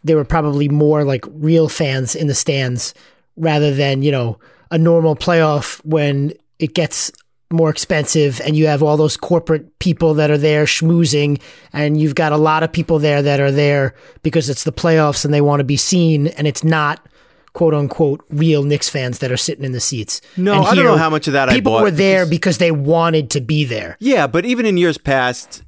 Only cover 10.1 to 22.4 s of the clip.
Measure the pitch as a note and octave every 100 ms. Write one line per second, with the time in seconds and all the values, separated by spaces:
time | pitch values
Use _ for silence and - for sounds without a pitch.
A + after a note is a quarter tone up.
10.1 | D3+ D3+ D3+ D3+ D3+ D3+ - E3 E3+ D#3+
11.1 | D3 D3 C#3+ - - - D3 D3 D3+ D3+
12.1 | C3+ D#3 D3+ D#3 D#3 E3 E3+ D#3+ D#3+ D3+
13.1 | C#3+ C#3+ C#3+ C#3 C#3 C#3+ C#3+ C3+ - -
14.1 | - D#3 E3 B2+ C3 - - E3+ D#3+ D3+
15.1 | C#3 D3 D3 D3 C#3+ C3+ C#3+ - F3+ E3
16.1 | D3+ D3 - D3 - D#3+ D#3+ D3 D#3 -
17.1 | _ _ _ _ - E3 D3+ C#3+ - D3+
18.1 | C#3+ - D3 D#3+ D3 C#3+ D3 - D3 B2+
19.1 | A#2+ B2+ B2 - C#3+ C3+ B2 - B2 G2+
20.1 | - - - F#3+ G3 - F#3 E3+ F3 D#3+
21.1 | D#3 D3 C#3 C3 C3 G3 A2+ G#3+ D#3 F#3+
22.1 | F#3+ F3 E3